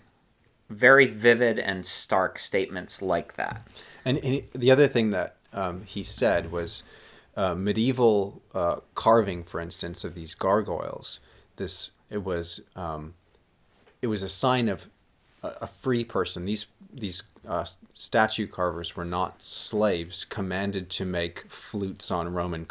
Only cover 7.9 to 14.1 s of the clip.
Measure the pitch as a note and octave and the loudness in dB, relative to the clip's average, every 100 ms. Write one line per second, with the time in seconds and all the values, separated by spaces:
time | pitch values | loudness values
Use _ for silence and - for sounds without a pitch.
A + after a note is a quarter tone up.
7.9 | B2+ A#2+ G#2 G2 - - - F2 D2+ - | 4 4 4 2 -6 -10 -2 -2 -2 -6
8.9 | - A2 A#2 G2 F2 F2 F2 E2+ - E2+ | 0 4 6 4 -2 -8 -8 -6 -8 -8
9.9 | F2 F2+ E2+ E2 - F#2+ G#2 G2 E2 - | -6 -8 -8 -10 -2 2 2 2 -4 -6
10.9 | - - - - - _ - F#2 - - | -10 -10 -12 -16 -20 _ -10 -8 -6 -10
11.9 | _ - G#2 F#2+ F2 E2 - - - E2+ | _ -10 -6 -4 -2 -2 -4 -8 -10 -8
12.9 | D#2 D#2 - _ _ _ _ _ _ _ | -8 -10 -16 _ _ _ _ _ _ _
13.9 | _ A#2+ | _ -4